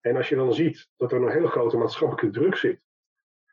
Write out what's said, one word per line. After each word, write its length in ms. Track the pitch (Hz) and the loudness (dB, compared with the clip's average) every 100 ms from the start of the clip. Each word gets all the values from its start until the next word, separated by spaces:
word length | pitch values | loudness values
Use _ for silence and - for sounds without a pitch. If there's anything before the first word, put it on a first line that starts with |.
En 160 | 120 131 | 0 -2
als 120 | 123 | 0
je 80 | 135 | 0
dan 180 | 127 | 2
ziet 360 | 113 160 - - _ | 2 0 -2 -18 _
dat 160 | 123 | -2
er 100 | 123 | 0
een 80 | 120 | 0
hele 180 | 139 160 | 2 0
grote 280 | 139 117 113 | 0 0 0
maatschappelijke 600 | 113 - 151 135 110 107 | -2 0 -2 0 -2 0
druk 140 | 175 | 0
zit, 260 | - 107 - _ _ _ _ _ _ _ | 0 -2 -4 _ _ _ _ _ _ _